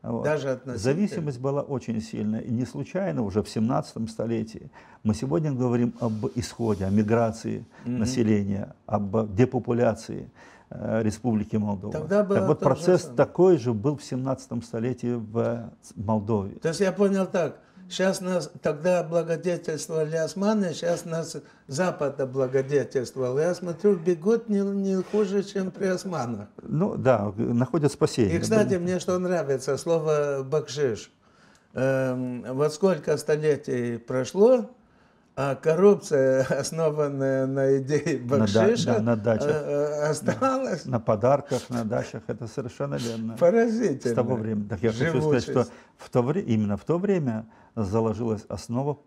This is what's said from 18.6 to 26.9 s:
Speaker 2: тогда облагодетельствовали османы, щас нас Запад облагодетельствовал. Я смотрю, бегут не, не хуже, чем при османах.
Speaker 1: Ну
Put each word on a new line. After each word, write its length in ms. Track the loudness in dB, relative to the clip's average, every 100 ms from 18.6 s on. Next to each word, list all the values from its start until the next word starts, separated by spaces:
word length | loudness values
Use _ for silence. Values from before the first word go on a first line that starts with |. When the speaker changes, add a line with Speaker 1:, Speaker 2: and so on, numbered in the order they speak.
Speaker 2:
тогда 380 | -4 0 0 0
облагодетельствовали 1120 | 2 -2 0 -2 -2 -4 -4 -6 -4 -2 -2 -2
османы, 580 | -4 0 0 2 0
щас 320 | -2 -2 -2 -2
нас 320 | -6 -6 -10 -16 _ -10
Запад 520 | -2 0 0 -4 -2
облагодетельствовал. 1160 | -4 0 2 2 2 0 0 -2 -4 -4 -2 0
Я 160 | 0
смотрю, 420 | -2 -6 0 2 2
бегут 540 | 0 0 2 0 2
не, 120 | 0
не 420 | 0 -2 0 -2
хуже, 400 | 0 0 0 0
чем 260 | -2 -4 -6
при 160 | -4 -2
османах. 640 | -2 -4 -6 -4 -6 -10 -16
Speaker 1:
Ну 320 | -4 -2 0